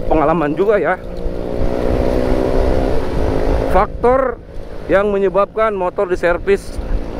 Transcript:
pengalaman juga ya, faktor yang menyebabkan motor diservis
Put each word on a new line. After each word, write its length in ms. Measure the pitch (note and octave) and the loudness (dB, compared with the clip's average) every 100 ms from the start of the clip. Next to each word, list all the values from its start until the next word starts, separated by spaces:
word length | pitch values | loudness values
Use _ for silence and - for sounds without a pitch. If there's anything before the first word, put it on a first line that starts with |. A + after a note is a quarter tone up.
| - | 2
pengalaman 460 | D#3 D3+ E3+ D3 | 2 4 2 0
juga 240 | D3 G3+ G#3 | 0 2 2
ya, 160 | D#3 F3+ - - - A#1+ - A#1+ A#1+ A#1+ B1 B1 B1 B1 B1 B1+ B1+ B1+ B1+ B1+ C2 C2 - - - - - - - | 2 -2 -6 -6 -4 -4 -4 -2 0 0 0 0 0 0 0 0 2 2 2 2 2 2 0 0 0 0 0 0 2
faktor 640 | F#3 G#3 - A#3+ C4 C4 - - - - - - | 2 2 0 2 2 0 -4 -10 -12 -10 -10 0
yang 220 | F3+ G#3 | 2 2
menyebabkan 640 | G3 G3 F3+ G3 - A3 | 2 0 2 0 0 -2
motor 320 | G3+ F3+ F3 G3 | 0 -4 -2 -2
diservis 760 | F3 E3+ E3+ F#3 G3 - - - - - - | 0 0 0 0 -2 -2 -8 -4 -2 -2 0